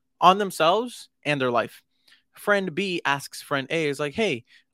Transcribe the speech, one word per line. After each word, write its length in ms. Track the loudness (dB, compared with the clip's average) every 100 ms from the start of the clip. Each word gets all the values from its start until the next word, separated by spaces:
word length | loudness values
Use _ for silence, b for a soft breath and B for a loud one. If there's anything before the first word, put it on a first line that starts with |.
| _ 2
on 200 | 4 4
themselves 720 | 0 2 2 2 0 -10 -20 _ -4
and 120 | 0
their 120 | 0
life. 320 | 0 -2 -6 _ _ b b b
Friend 420 | -6 0 0 0
B 280 | -2 -2 -2
asks 380 | 0 -2 -4 -14
friend 240 | -4 -4 -2
A, 180 | -2 -2
is 140 | -2
like, 140 | -4
"Hey, 320 | -2 -2 -2 -8 b b